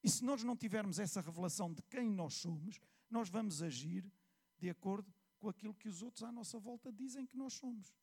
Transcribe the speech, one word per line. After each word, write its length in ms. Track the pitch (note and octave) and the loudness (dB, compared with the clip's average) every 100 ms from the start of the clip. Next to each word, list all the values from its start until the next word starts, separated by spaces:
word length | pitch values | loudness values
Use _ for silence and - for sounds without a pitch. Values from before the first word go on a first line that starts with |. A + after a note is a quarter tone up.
E 80 | A3 | 6
se 140 | - | 6
nós 200 | B3 C#4 | 4 4
não 120 | A#3+ A#3+ | 2 2
tivermos 420 | A3 G#3+ G3+ E3 | 2 2 2 2
essa 220 | G3 G3+ | 2 0
revelação 520 | D#3+ E3 F3+ - F3 | -2 0 0 2 0
de 100 | D#3 | -2
quem 280 | - C4 A#3 | -4 0 4
nós 240 | G3 D#3 | 4 2
somos, 460 | - F3 D#3+ F3 - - _ _ | 0 0 0 -2 -8 -16 _ _
nós 180 | A3+ G3+ | 0 2
vamos 340 | G3+ G#3+ D3+ | 2 2 2
agir 420 | E3 B2 D#3 F3+ F#3+ _ _ _ _ _ | 0 0 0 -2 -4 _ _ _ _ _
de 120 | F3+ | -2
acordo 420 | E3 F#3+ G3 G3 - _ _ | 0 0 0 -2 -16 _ _
com 100 | G#3 | -4
aquilo 260 | - G#3+ | -2 -6
que 140 | G#3+ A3 | -6 -6
os 140 | F3 | -6
outros 200 | A#3+ - | -6 -6
à 80 | A#3 | -6
nossa 280 | A#3+ G#3+ A#3 | -4 -6 -6
volta 340 | G#3 A#3+ B3+ | -6 -8 -8
dizem 340 | G#3+ C4 C4 B3+ | -6 -4 -4 -4
que 100 | B3+ | -2
nós 180 | C4+ | -4
somos. 380 | - B3+ A3+ F#3+ - | -2 -4 -6 -8 -16